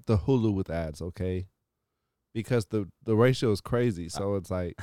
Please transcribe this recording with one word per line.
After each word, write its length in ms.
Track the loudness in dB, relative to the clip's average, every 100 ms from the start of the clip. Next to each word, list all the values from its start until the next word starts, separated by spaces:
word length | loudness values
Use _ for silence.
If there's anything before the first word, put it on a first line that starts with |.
| 2
the 100 | 2
Hulu 380 | 4 2 2 0
with 160 | -2
ads, 320 | -4 -4 -6
okay? 420 | -10 -6 -4 -4 -6 _ _ _ _ _ _ _ _
Because 320 | -8 0 0 0
the, 240 | -4 -4 _
the 120 | 0 4
ratio 360 | 4 4 0
is 100 | 0
crazy. 480 | -2 0 0 -2 -8
So 240 | -6 -2 -2
it's 120 | -2
like 240 | -4 -4 -8